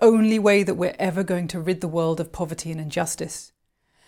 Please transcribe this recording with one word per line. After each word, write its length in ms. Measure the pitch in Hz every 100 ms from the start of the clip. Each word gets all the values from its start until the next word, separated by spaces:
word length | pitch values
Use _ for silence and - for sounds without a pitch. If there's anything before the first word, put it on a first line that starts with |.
only 340 | 233 226 214 220
way 240 | 208 202
that 120 | 196
we're 220 | 170 180 -
ever 240 | 190 175
going 260 | 185 180 170
to 120 | 180
rid 200 | 160 180
the 80 | 170
world 320 | 165 165 160
of 100 | 165
poverty 400 | - 165 165 165
and 100 | 160
injustice. 720 | 151 - 160 - - - - _ _ _ _ _